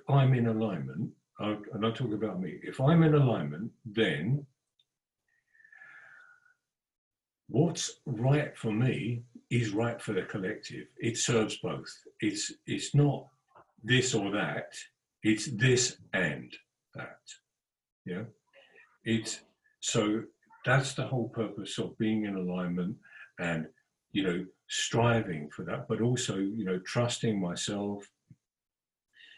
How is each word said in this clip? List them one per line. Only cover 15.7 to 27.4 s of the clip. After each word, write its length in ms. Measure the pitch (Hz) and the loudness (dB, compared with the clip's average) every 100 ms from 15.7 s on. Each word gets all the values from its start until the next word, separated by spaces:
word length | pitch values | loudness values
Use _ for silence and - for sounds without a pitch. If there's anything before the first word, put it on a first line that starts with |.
| 123 - - - | 6 2 -4 -6
and 400 | 95 82 69 62 - _ _ _ | -2 -2 -4 -12 -18 _ _ _
that. 260 | - - - - - _ _ _ _ _ _ | -14 -14 -16 -20 -20 _ _ _ _ _ _
Yeah. 180 | 92 90 120 _ _ _ _ - - _ | -8 -8 -8 _ _ _ _ -20 -20 _
It's, 360 | 113 113 - - _ _ _ _ | -2 -2 -2 -10 _ _ _ _
so 420 | - 117 107 113 - _ _ - | -2 0 2 0 -4 _ _ -8
that's 300 | 131 135 - | 2 2 2
the 120 | - 117 | -4 -4
whole 220 | 127 110 | -2 -4
purpose 500 | 117 104 - 92 - | -4 -4 -6 -8 -6
of 180 | 90 - | -6 -2
being 260 | 110 110 | 0 2
in 100 | 104 95 | 0 -2
alignment 600 | 90 92 90 90 90 139 - - - - | -2 -2 -2 -2 -2 -6 -14 -20 -20 -8
and, 300 | 85 80 78 _ _ _ _ | -4 -4 -6 _ _ _ _
you 100 | 101 | -2
know, 200 | 92 87 - _ - | 0 -2 -6 _ -8
striving 800 | - - 117 117 113 98 78 73 | -6 0 2 4 4 0 -6 -8
for 140 | - | -10
that, 220 | 87 110 - | -8 -8 -4
but 140 | 107 | 0
also, 360 | 120 123 - 95 | 0 0 -2 -2
you 260 | 98 110 | -2 -2
know, 160 | 95 92 | -2 -4
trusting 600 | - 120 117 - 113 101 | -2 0 0 0 -2 0